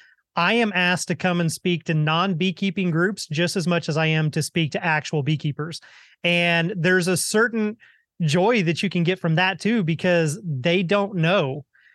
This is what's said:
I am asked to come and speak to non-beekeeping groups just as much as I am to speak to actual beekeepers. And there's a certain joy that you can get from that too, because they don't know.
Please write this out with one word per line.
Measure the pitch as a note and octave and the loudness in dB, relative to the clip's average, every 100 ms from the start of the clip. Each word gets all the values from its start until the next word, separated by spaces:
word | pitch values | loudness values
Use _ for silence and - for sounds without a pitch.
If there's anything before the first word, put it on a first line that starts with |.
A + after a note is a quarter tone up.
| - _ _ - | -20 _ _ -2
I | F3 | 2
am | A#3 A3+ | 2 0
asked | F3+ F3+ F3+ - | 0 0 0 -2
to | E3 | -2
come | F#3 F3 | 0 0
and | E3 | 0
speak | - F#3 E3+ - | -2 -2 -2 0
to | |
non-beekeeping | D#3 D3+ D#3+ G3 E3 F#3 E3+ G3 F#3+ F3+ | 0 2 2 0 0 -2 -2 -4 -2 -2
groups | D#3+ F#3 G#3 - | 0 0 -2 -6
just | D3+ E3+ G3 | -2 -2 -2
as | E3 | 0
much | E3+ E3 | 0 0
as | D3+ | 0
I | D#3+ | 2
am | D#3 D#3 | 2 0
to | D#3+ | -2
speak | D3 F3 D#3 | -2 -2 -2
to | F#3+ | -2
actual | F3 D#3 - D#3 | 0 -2 -2 -2
beekeepers. | C3+ D3+ D3+ C#3 D#3 D#3+ - - - _ | -2 -2 -2 -6 -8 -12 -18 -20 -20 _
And | F3 F3 F3 E3+ E3 G3+ | 0 2 2 2 0 0
there's | F3 F#3 F3 | 2 2 2
a | F3+ | -2
certain | - G#3+ A#3 A3+ G#3+ A3+ - _ _ - | 0 0 0 0 -4 -6 -16 _ _ -4
joy | D#3+ E3+ G3+ A#3+ | 0 2 2 2
that | E3 E3 | 0 0
you | G3+ | -2
can | F3 | 0
get | E3+ F#3 | 0 0
from | E3+ D#3+ | 0 2
that | F#3 F#3+ | 0 0
too, | G3+ A#3 | 0 0
because | E3 D#3+ F#3 F3 D#3+ E3+ | 0 0 2 2 2 -2
they | F#3 C3+ E3+ F3+ | -6 -4 0 0
don't | F3 G3+ G3+ F#3+ | 2 0 0 0
know. | D#3+ G3 C#3+ D3 - _ _ | 2 2 0 -4 -12 _ _